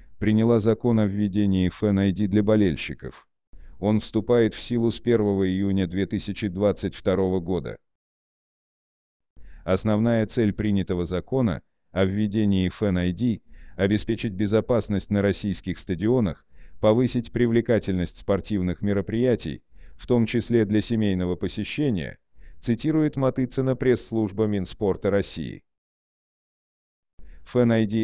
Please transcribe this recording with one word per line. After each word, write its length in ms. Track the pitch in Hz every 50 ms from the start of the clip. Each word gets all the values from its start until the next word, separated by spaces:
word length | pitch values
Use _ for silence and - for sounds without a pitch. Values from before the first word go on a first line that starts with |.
| - - - -
приняла 420 | - 101 107 107 110 117 117 113
закон 420 | 98 113 110 - - 120 117 110
о 60 | 107 101
введении 600 | 95 101 104 101 92 104 104 101 95 92 92 90
фэн-ай 460 | - - - 107 101 95 98 98 90
ди 140 | 90 107 98
для 140 | 92 104
болельщиков. 880 | 104 101 110 107 104 92 76 64 - - 78 - - 65 - - - _ _ _ _ _ - - - - - -
Он 180 | 90 101 110 107
вступает 560 | - - - 110 101 - 123 120 113 110 -
в 60 | -
силу 300 | - - 120 117 117 117
с 100 | 107 -
первого 440 | - 120 117 113 107 104 101 98 98
июня 420 | 92 92 95 101 98 98 98 95 85
две 180 | 87 95 98
тысячи 420 | 87 - 101 - - 98 - - 101
двадцать 480 | 87 92 104 104 95 - - 95 -
второго 460 | - - 104 92 90 95 92 92 95
года. 380 | 85 85 92 87 69 57 53 - _ _ _ _ _ _ _ _ _ _ _ _ _ _ _ _ _ _ _ _ _ _ _ _ _ _ _ _ _ _ _ - - - - - -
Основная 600 | - 95 92 - 110 107 104 110 117 117 113 110
цель 280 | - - - 113 104 92
принятого 500 | - 104 107 101 98 90 - 95 87 87
закона 600 | 80 92 90 90 - - 135 127 107 80 - - _ _ _ _ _
о 140 | - - 98
введении 640 | 95 95 104 107 104 98 110 107 101 98 95 92 90
фэн-ай 420 | - - 110 101 92 90 87 90
ди — 320 | 90 82 117 123 107 - - - - - - - -
обеспечить 560 | - 95 98 104 104 - - 117 - - 117
безопасность 800 | 92 92 107 101 104 110 107 - 123 117 98 - 104 95 - -
на 120 | 107 101
российских 580 | 98 101 95 - - 104 90 - - 92 85 -
стадионах, 680 | - - 95 80 95 110 123 131 113 90 73 - _ _ - - - - - -
повысить 520 | - 107 110 117 131 120 - 127 117 -
привлекательность 840 | - 117 120 117 117 117 117 - 120 104 - - 95 92 87 85 - -
спортивных 640 | - - 101 95 - - 107 98 90 90 85 -
мероприятий, 800 | - 101 101 98 95 - - 117 123 127 117 101 - 80 67 - - _ - - - - -
в 140 | - - -
том 180 | 123 120 113
числе 400 | 110 - 120 110 - 120 117 110
для 160 | 95 107 107
семейного 540 | 101 - 120 110 110 104 95 92 90 87 90
посещения, 840 | 85 - - - - 104 - - - 151 143 113 90 73 62 - - _ _ _ - - - - -
цитирует 580 | - - 117 110 - 156 151 156 156 151 151 -
Матыцына 580 | 135 127 127 - 131 120 - - 131 131 131
пресс-служба 680 | - - 127 123 110 - - 113 113 110 101 95 101 110
Минспорта 680 | 107 104 101 90 - - - 107 98 90 - - 101
России. 520 | 98 101 95 - - 87 78 60 50 - _ _ _ _ _ _ _ _ _ _ _ _ _ _ _ _ _ _ _ _ _ _ _ _ _ _ _ _ _ _ _ - - - - - -
Фэн-ай 420 | - - 123 123 117 113 113 113
ди — 180 | 101 107 113